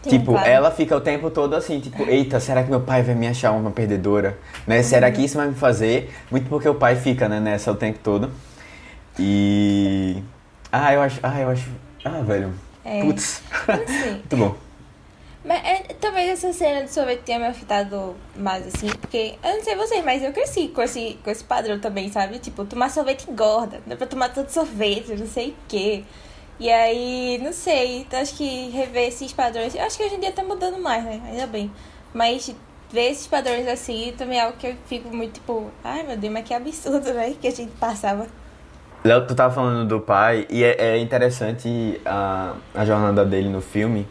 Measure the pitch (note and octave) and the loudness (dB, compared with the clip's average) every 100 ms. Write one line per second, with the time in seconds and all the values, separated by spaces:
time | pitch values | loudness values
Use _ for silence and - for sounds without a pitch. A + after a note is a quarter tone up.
0 | D4 B2+ B2+ A2+ F#2+ C3 D3+ D#3+ D#3 D3 | 4 4 6 6 8 8 6 4 2 2
1 | B2+ D3 D#3+ D#3+ C#3+ D#3 E3 D3+ B2+ - | 2 0 0 0 2 0 -2 -4 -6 -4
2 | C#3 C3 C3 C3 C3 B2+ C3 C3 B2+ C3 | 2 4 4 0 2 2 2 0 2 2
3 | B2 A#2+ A#2 A#2+ B2 A2 G#2+ G2 A2 G2+ | 4 2 0 2 2 2 0 0 0 2
4 | F#2 G#2 G2 G2+ - - - A#2 B2 B2+ | 4 4 2 -2 -14 -12 2 4 6 6
5 | B2 B2 C#3 C#3+ C#3+ C3 C3+ A2 A2 B2+ | 6 4 0 0 -2 2 2 4 2 2
6 | - - - C3 B2+ D3 D3 C#3 B2+ B2 | 0 -14 -2 -2 0 0 2 4 4 4
7 | C3 B2 A2+ G#2+ G#2+ G#2 - G#2 G#2+ G#2+ | 2 2 2 0 0 0 0 -2 -2 -2
8 | - G2+ B2+ - - - - - - - | 0 0 0 -6 -18 -20 -20 -20 -20 -20
9 | - - G2 G2+ G2+ G2+ G#2 G2+ G2 G2 | -16 -4 2 4 4 4 4 4 2 2
10 | F#2+ F#2 A2 - - - - B2 C#3+ C#3 | 0 -4 -8 -18 -20 -20 -4 2 4 4
11 | C#3 B2+ B2+ C#3 C3 B2+ B2+ - - - | 2 0 -4 -2 0 -2 -4 -12 -16 -10
12 | C#3+ D#3+ G#2+ G2+ F#2+ F#2 - - - G#3 | -8 -4 0 0 0 -6 -12 -16 -8 -2
13 | G2+ G3+ - - - - - G#3 A3+ C#4 | 0 0 -4 -8 -8 -6 0 -2 0 -2
14 | C4 G3+ - C3 G2+ G2 - - - - | -2 -6 -2 2 2 0 -14 -20 -20 -20
15 | - - - - - F4 - F#4+ F#4+ - | -20 -20 -20 -18 -2 0 2 -2 -2 -6
16 | G#4+ F#4+ F4+ F4+ F4+ F4 D#4+ C#4+ C#4 - | -2 0 0 0 -2 0 0 0 -4 -2
17 | C4 B3 - A#3 A#3 A#3+ - G#3 G3+ G3 | -2 -2 -2 -2 -2 -6 -2 -2 -2 -6
18 | F#3+ F3+ - - G3 F#3 F#3 F#3+ G#3 G#3 | -8 -10 -16 -6 -4 -4 -6 -6 -6 -6
19 | - A#3+ A3 - - G#4 G#4+ G4 A4 A4 | -6 -4 -4 -4 -2 -2 -2 -4 0 0
20 | D#4 C4 C4+ C#4+ C5+ - D#4+ - B3 B3+ | 0 -2 -2 -2 -2 -2 -4 -2 -2 -4
21 | A3+ G#3+ - G#3+ - B3 A3+ G3+ A3 G3 | -8 -8 -8 -8 -2 -2 -2 -4 -4 -6
22 | G3 G#3 G3 A#3+ - - G3+ A#3+ B3+ D4+ | -4 -2 -4 -4 -12 -10 -8 -2 -2 0
23 | C4+ C4+ - A3+ G#3+ G#3+ A3+ - - A#3+ | -2 -4 -6 0 2 2 0 -8 -12 -8
24 | B3 C4 B3 C#4 C#4 E4 D#4 G#3+ G#3 G3+ | -8 -2 -4 -2 -4 -2 -2 -2 -2 -2
25 | A3+ G#3 A3 - B3 - - G#3 G3 G3+ | -6 -8 -8 -6 -6 -10 -6 -2 -2 -2
26 | G3+ - - - - - A3+ A3+ A3+ A#3+ | -8 -20 -20 -20 -20 -6 2 4 4 2
27 | B3 B3+ B3 B3 C4+ E4+ - D4 B3+ B3 | -2 -4 -4 -4 -4 -6 0 2 2 -4
28 | C4+ B3+ C#4+ - C#4+ B3+ B3+ B3 C4 A#3+ | -6 -4 -4 -4 -6 -6 -6 -4 -4 0
29 | A#3+ A#3+ C4+ - B3 A3+ A#3 - G#4+ - | -2 -2 -10 -2 0 0 -6 -4 -4 -2
30 | G#4+ G4 F#4+ F#4+ F#4+ G4 F#4 F#4+ E4+ A#3 | -4 -2 -4 -4 -6 -2 -4 -2 -2 -2
31 | A3+ A3 A#3 A#3 B3+ G#3+ G#3 - - - | -4 -10 -10 -8 -6 -6 -8 -10 -20 -20
32 | - A3+ A#3 B3+ C4 A3 - - - A3+ | -14 0 0 0 -6 -14 -20 -20 -6 0
33 | A#3+ C#4+ - C#4+ C4 A#3+ B3 B3 - A3+ | 0 0 -2 -2 0 -2 -2 -4 -6 -6
34 | A#3 A#3+ B3+ B3 A#3 A#3 B3 B3 - B3 | -8 -8 -4 0 0 -2 -8 -10 -8 -10
35 | A#3+ A#3 A3+ - - A3+ G#3+ - A#3 C#4+ | -8 -8 -8 -10 -6 -6 -6 -12 -8 -8
36 | D#4 A3+ G#3 A3 A3+ A#3+ B3+ D#4+ C#4 C#4 | -6 -6 -4 -6 -4 -4 -4 -8 0 0
37 | C4+ A#3+ A#3 C#4+ B3+ B3 A#3 - A#3 G#3 | 0 -2 -2 -2 -4 -4 -10 -4 -4 -2
38 | G#3 G3+ G#3+ - - - - - - - | -2 -2 -4 -12 -20 -20 -20 -20 -20 0
39 | A2+ A#2+ B2+ B2+ B2+ B2+ B2 A#2+ A2+ A2 | 6 6 4 2 4 4 0 2 0 -2
40 | G#2+ G2 A2 A#2 - A#2 A#2+ A#2+ A2+ A2+ | 2 4 6 4 0 4 4 6 4 2
41 | A#2 B2+ B2 B2+ A2 A#2+ A#2+ A#2 A2+ F#2+ | 2 2 2 2 -4 -4 -2 -2 -2 -2
42 | - G2+ G2 F#2+ F#2 A1+ - - G#2+ G#2+ | -2 -2 0 -2 -4 -8 -10 -2 2 4
43 | G#2 G2+ G2 F#2+ G2 G2 - G#2 A2 A2 | 4 4 4 4 0 -2 -2 0 0 0
44 | G2+ | -4